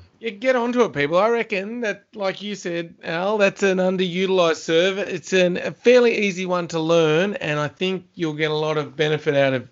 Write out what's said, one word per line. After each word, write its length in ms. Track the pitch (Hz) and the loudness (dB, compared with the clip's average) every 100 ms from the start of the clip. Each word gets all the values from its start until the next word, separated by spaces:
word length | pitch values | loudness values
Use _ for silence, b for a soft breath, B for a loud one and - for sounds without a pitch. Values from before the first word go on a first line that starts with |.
| - _ | -14 _
Yeah, 100 | 226 | -12
get 240 | 202 262 254 | -4 0 0
onto 280 | 240 247 | 0 0
it, 100 | 202 | 0
people. 240 | 139 143 175 | 0 0 2
I 120 | 214 | 2
reckon 520 | 233 226 196 202 240 | 0 -2 -6 -6 -6
that, 220 | 220 196 _ | -6 -8 _
like 280 | 214 190 185 | -8 -6 -6
you 140 | 202 196 | -8 -8
said, 380 | 180 170 170 - | -6 -6 -8 -12
Al, 340 | - 165 190 214 | -8 -4 -2 2
that's 260 | 196 190 | 0 2
an 140 | 196 190 | 0 2
underutilized 800 | 185 185 185 175 190 190 165 156 | 0 0 -2 -2 0 2 2 0
serve. 420 | - 160 190 190 | 2 2 2 0
It's 340 | 180 160 - | -4 -8 0
an, 240 | 185 180 180 | 2 2 0
a 140 | 190 | -6
fairly 440 | 156 240 247 240 - | 0 6 6 6 2
easy 280 | 202 180 185 | -2 -2 -4
one 220 | 180 175 | -4 -4
to 120 | 165 | -2
learn, 560 | 160 170 160 156 202 202 | 2 4 4 2 0 -2
and 220 | 156 147 | -4 -4
I 100 | 147 | -4
think 360 | - 185 185 185 | -4 -4 -4 -8
you'll 200 | - 160 | -6 -6
get 180 | 151 156 | -2 -2
a 40 | 151 | -2
lot 220 | 156 156 | -2 -2
of 180 | 135 135 | -4 -2
benefit 380 | 151 151 165 | 0 0 0
out 200 | 139 139 | 2 2
of, 160 | 131 113 | 0 -4